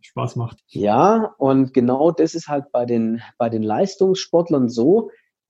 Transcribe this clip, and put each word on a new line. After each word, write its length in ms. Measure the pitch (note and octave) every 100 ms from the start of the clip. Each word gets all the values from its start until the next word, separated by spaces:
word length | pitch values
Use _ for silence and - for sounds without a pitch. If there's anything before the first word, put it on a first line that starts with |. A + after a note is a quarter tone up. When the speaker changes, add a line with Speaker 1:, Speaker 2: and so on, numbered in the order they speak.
Speaker 1:
Spaß 340 | - B2 B2 A#2+
macht. 220 | A2+ - _
Speaker 2:
Ja, 680 | - G#2 A#2 F#3 A3+ G#3+ -
und 340 | C3+ C3+ C3
genau 380 | C3+ B2 C3 E3
das 240 | E3 D#3+
ist 140 | E3 -
halt 240 | C#3+ C3+
bei 120 | B2
den, 380 | A#2+ A#2 A2+ A2+ - -
bei 100 | A#2
den 140 | A2
Leistungssportlern 1040 | G#2+ A2+ G3 - F#3+ F#3 - E3 E3+ D3 A#2+
so, 420 | A#2 C3+ G#3+ G#3+ - _ _